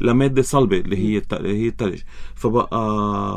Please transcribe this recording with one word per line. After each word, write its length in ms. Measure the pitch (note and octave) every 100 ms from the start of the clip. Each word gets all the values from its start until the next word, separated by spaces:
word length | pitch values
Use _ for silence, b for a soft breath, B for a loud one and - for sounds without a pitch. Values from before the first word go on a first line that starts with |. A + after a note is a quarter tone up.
لمادة 420 | A2+ A#2+ C#3 C3+
صلبة 360 | B2+ C#3+ A#2+ F#2+
اللي 180 | F2+ F#2+
هي 220 | G#2 G#2
الت-، 140 | -
اللي 320 | G#2 F2+ G#2
هي 40 | A2+
الثلج. 320 | - G#2 F2 - B B
فبقى، 420 | - B2 A#2 - A2+ A2 G#2 G#2 G2+ G2+